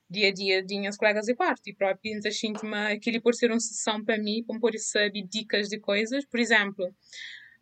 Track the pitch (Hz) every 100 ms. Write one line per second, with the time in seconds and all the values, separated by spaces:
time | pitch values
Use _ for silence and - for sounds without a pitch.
0 | _ 185 202 185 196 190 185 196 202 208
1 | 214 208 214 247 359 262 - 190 196 190
2 | 214 214 202 208 226 208 214 208 208 208
3 | 233 233 233 233 240 226 - - - 214
4 | 226 220 208 214 233 226 226 214 - 214
5 | 208 202 185 220 214 208 202 214 208 202
6 | 220 269 277 226 226 226 202 196 180 -
7 | _ - - - - _